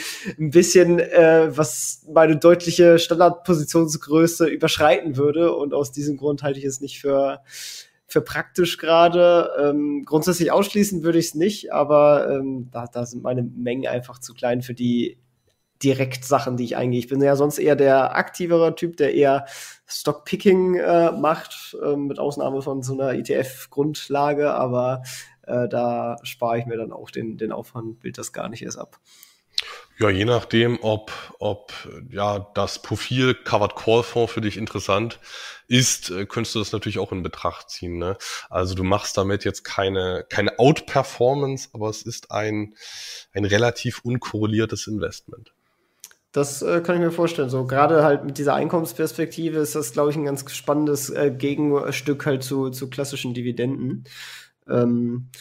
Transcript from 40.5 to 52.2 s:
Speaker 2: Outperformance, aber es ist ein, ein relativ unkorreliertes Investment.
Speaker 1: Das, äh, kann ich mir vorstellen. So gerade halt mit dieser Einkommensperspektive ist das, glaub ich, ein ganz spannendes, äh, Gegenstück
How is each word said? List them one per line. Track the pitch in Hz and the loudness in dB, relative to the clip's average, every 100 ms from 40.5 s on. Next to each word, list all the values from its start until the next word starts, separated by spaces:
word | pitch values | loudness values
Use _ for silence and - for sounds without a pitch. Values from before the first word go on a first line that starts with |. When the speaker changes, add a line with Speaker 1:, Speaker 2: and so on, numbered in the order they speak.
| - | 0
Speaker 2:
Outperformance, | 123 156 - 143 131 - 123 143 139 135 - | 0 0 -2 -4 -4 -2 0 0 -4 -8 -12
aber | 107 107 | -10 -8
es | 110 | -8
ist | - 113 - | -12 -14 -8
ein, | 107 107 107 104 - - - - - - | -6 -4 -4 -8 -12 -20 -18 -16 -18 -12
ein | 101 101 | -4 0
relativ | 101 120 - 127 - | 2 2 -2 -6 -8
unkorreliertes | 120 123 - 107 107 107 110 107 - | -6 -6 -4 -4 0 0 -2 -4 -8
Investment. | 107 82 - - - - _ _ _ _ _ - _ _ - | -6 -6 -8 -20 -20 -20 _ _ _ _ _ -20 _ _ -4
Speaker 1:
Das, | 139 - | -4 -4
äh, | - 170 | -2 0
kann | 170 175 | 0 0
ich | |
mir | 170 | 0
vorstellen. | 170 170 170 135 | 0 -2 0 -2
So | 131 127 | -2 0
gerade | 135 147 160 | 2 4 6
halt | 151 143 | 4 4
mit | 143 135 | -2 -4
dieser | 143 | 0
Einkommensperspektive | 139 151 175 160 - 156 - 160 165 160 156 | 0 0 -2 -2 -4 -4 -4 -6 -4 -4 -2
ist | 147 | -2
das, | 156 131 | -4 -6
glaub | - 147 | 0 0
ich, | 147 | 0
ein | 143 | -4
ganz | 139 131 | -6 -8
spannendes, | - - 147 151 143 - | -8 -2 0 0 0 -4
äh, | - 147 123 | -2 -2 0
Gegenstück | 139 143 151 143 147 135 139 139 | -4 -2 0 0 -2 -4 -4 -4